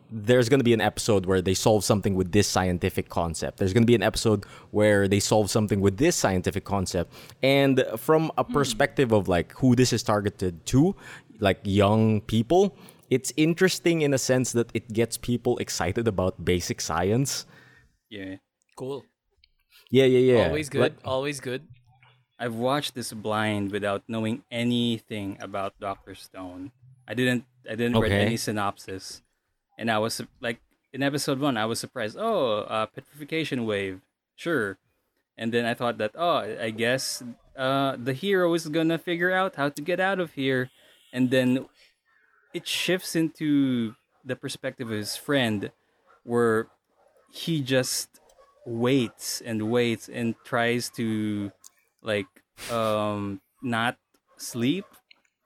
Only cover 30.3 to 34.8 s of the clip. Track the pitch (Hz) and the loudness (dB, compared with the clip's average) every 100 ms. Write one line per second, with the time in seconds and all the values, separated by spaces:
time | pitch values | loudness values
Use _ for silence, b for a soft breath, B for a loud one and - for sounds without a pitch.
30.3 | - 120 117 _ _ _ 131 139 143 151 | -10 -8 -8 _ _ _ -4 -4 -2 -4
31.3 | 131 143 113 113 117 - 127 107 104 226 | -2 -2 -2 -2 -4 -8 -8 -8 -6 -4
32.3 | 202 127 104 - 110 110 - - 147 143 | 0 0 -2 -2 -4 -4 -8 -20 -18 -8
33.3 | 160 147 131 113 101 95 95 _ _ _ | -6 -4 -4 -2 -2 -4 -8 _ _ _
34.3 | - 170 151 101 95 | -10 -4 -2 -2 -6